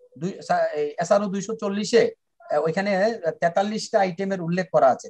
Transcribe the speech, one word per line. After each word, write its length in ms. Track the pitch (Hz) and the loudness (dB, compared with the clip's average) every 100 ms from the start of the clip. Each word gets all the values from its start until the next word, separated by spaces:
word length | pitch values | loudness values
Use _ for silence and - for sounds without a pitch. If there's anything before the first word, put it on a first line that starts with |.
| _ 131 | _ -8
দুই, 240 | 170 - | -8 -8
সা-, 320 | - 175 160 | -2 0 0
এই 200 | 151 147 - | -2 -4 -4
এসআরও 260 | 170 202 208 | 2 2 2
দুইশো 280 | 196 190 | -4 -6
চল্লিশে, 560 | 220 208 202 214 233 - - _ _ | -6 -4 -4 2 4 2 -2 _ _
আহ, 180 | - 151 | -4 0
ওইখানে 640 | 160 175 202 185 214 220 160 160 | 0 -2 0 2 2 0 -6 0
তেতাল্লিশটা 600 | 170 180 208 220 - 220 | 0 2 0 -4 0 2
আইটেমের 400 | 190 170 196 190 | 2 0 -4 -2
উল্লেখ 260 | 165 180 180 | -2 -2 0
করা 140 | 156 135 | 4 4
আছে, 220 | 117 | 4